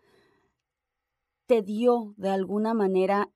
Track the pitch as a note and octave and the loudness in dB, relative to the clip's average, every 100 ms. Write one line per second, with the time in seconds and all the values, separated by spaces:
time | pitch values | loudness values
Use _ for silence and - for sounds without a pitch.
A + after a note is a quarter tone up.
0 | _ _ _ _ _ _ _ _ _ _ | _ _ _ _ _ _ _ _ _ _
1 | _ _ _ _ - A#3 G3 G#3+ A#3+ A#3+ | _ _ _ _ 0 0 0 0 2 2
2 | G#3 G#3 F#3+ F#3+ F#3 G#3 A3 A3+ F#3+ F#3 | -2 -6 -2 -2 -2 -2 -2 0 0 2
3 | F#3+ G3+ G#3 | 2 0 -2